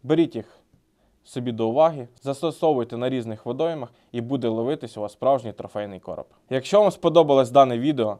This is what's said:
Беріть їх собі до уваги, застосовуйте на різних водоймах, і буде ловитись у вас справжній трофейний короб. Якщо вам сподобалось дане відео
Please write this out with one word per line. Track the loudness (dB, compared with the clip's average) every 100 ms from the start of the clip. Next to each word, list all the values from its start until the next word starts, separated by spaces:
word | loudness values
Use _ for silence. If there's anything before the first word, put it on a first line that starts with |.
Беріть | 0 0 0 -2
їх | -12 _ _ _ _ _ _ _
собі | _ -8 -6
до | -4 -2
уваги, | 2 2 2 -14 _
застосовуйте | -8 -4 -6 -2 0 0 -2 -4
на | -4
різних | -4 -6 -10 -8
водоймах, | -4 -4 -4 -12 _ _
і | -10
буде | -6 -4 -2
ловитись | -2 -4 -4 -8 -10
у |
вас | -10
справжній | -4 0 0 -2
трофейний | -12 -12 -10 -10 -12
короб. | -14 -14 -14 _ _
Якщо | -6 2 4
вам | 4
сподобалось | 2 2 4 6 4 4
дане | 6 4 4
відео | -2 -2 -2 -4